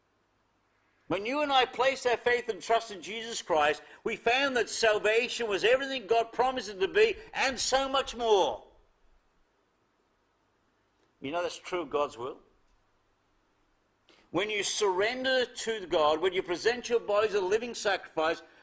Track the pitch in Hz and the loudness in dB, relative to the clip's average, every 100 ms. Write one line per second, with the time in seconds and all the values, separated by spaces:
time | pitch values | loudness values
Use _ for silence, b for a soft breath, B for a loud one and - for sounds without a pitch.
0 | _ _ _ _ _ _ _ _ _ _ | _ _ _ _ _ _ _ _ _ _
1 | - 180 214 285 285 269 247 - 262 262 | -6 -4 -2 -2 2 2 2 2 2 2
2 | 247 226 240 240 233 185 - 226 - 196 | 2 0 2 0 -2 -6 0 0 0 -10
3 | 151 226 233 214 - 156 147 147 B B | -10 -8 -8 -8 -2 2 2 2 B B
4 | 220 233 233 254 277 247 - - 226 208 | -8 -2 0 2 2 0 -2 2 2 4
5 | 196 226 247 - 226 185 202 262 269 269 | 2 2 0 -4 -2 2 4 2 0 -6
6 | 190 233 226 - 254 254 208 190 185 185 | 0 2 2 0 0 0 -6 -4 0 4
7 | 226 - B - 254 220 - 262 269 269 | 4 2 B -2 -2 -2 0 0 2 -2
8 | 262 226 226 202 147 104 - _ _ _ | -2 -2 2 4 2 -2 -12 _ _ _
9 | _ _ _ _ _ _ _ _ _ _ | _ _ _ _ _ _ _ _ _ _
10 | _ _ _ _ _ _ _ _ _ _ | _ _ _ _ _ _ _ _ _ _
11 | _ _ 135 170 170 - - 180 143 147 | _ _ -8 -4 -4 -8 -8 -6 -4 -2
12 | 143 113 127 - _ _ _ _ _ _ | -2 -4 -12 -12 _ _ _ _ _ _
13 | _ _ _ _ _ _ _ _ _ _ | _ _ _ _ _ _ _ _ _ _
14 | _ b b 165 214 208 196 - 208 180 | _ b b -4 -2 -2 -4 0 0 2
15 | 214 254 262 254 254 - 226 220 185 170 | 0 -2 0 0 0 -4 -6 -6 -2 2
16 | 151 156 185 185 175 170 208 247 233 233 | 4 2 0 -2 -4 -2 -2 -2 -2 -2
17 | 208 208 214 202 185 220 240 226 208 180 | 0 0 2 0 0 -2 -2 -4 -2 -2
18 | - 165 156 165 B B | -4 -2 -2 -2 B B